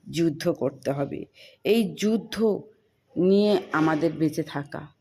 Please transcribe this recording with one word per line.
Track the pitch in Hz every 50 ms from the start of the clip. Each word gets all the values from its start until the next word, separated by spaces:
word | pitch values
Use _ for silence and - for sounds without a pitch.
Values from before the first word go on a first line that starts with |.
| _ -
যুদ্ধ | 139 156 170 165 147 160 - 175
করতে | 160 - - 135 - - - -
হবে। | 139 143 139 - - - - - _ - - - - _ _
এই | - 214 233 220 180 151
যুদ্ধ | - 196 214 220 214 - - - 190 226 220 196 - - - - _ _ _ _ _ _ _ _
নিয়ে | - 175 185 196 202 208 208 208 - - -
আমাদের | - 156 156 160 160 151 156 170
বেঁচে | 160 - 160 151 151 - 151
থাকা। | - - 143 143 147 - 151 151 - _ _